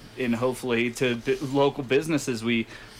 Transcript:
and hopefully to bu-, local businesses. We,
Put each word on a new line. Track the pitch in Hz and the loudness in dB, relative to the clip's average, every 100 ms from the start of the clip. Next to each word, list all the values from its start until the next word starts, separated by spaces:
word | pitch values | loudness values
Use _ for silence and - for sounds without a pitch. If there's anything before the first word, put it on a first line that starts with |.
| - - | -14 -4
and | 123 | -2
hopefully | 117 127 123 127 117 120 | 2 0 0 0 0 0
to | 117 127 117 | 0 0 0
bu-, | 135 131 139 | 0 -2 0
local | 139 139 139 | 2 2 2
businesses. | 123 131 160 147 - 117 | 2 2 2 0 0 -2
We, | 113 117 107 - - - | 0 0 0 -8 -18 -4